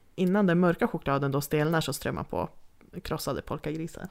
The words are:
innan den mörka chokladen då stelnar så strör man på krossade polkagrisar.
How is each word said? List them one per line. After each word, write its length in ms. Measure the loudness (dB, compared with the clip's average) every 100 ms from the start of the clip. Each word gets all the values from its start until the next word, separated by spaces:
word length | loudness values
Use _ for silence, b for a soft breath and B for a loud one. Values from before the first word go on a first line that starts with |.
| _ -2
innan 300 | 2 4 4
den 140 | 6
mörka 280 | 4 4 0
chokladen 440 | -2 0 0 2
då 100 | 0
stelnar 400 | 0 2 2 2
så 120 | 0
strör 180 | -4 -4
man 140 | -4 -4
på 240 | -4 -4 -8 -20 _ -20 -12
krossade 380 | -8 -6 -4 -6
polkagrisar. 680 | -6 -8 -6 -6 -8 -10 -12